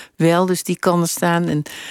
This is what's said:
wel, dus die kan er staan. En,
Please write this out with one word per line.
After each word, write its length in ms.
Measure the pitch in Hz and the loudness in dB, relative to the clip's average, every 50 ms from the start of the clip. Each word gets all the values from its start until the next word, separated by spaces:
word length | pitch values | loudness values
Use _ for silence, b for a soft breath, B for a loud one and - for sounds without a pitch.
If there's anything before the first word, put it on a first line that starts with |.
| B B B | B B B
wel, 300 | - 160 165 170 175 185 | 0 2 4 4 4 2
dus 180 | 180 180 - - | 2 0 -2 -2
die 140 | - 175 - | -4 -4 -2
kan 220 | - 185 175 175 | 0 0 2 2
er 60 | 170 | 0
staan. 400 | 165 - - 180 175 170 170 175 | 0 -2 -2 0 0 2 2 0
En, 160 | 170 151 151 147 B B B B B | 0 -2 -2 -4 B B B B B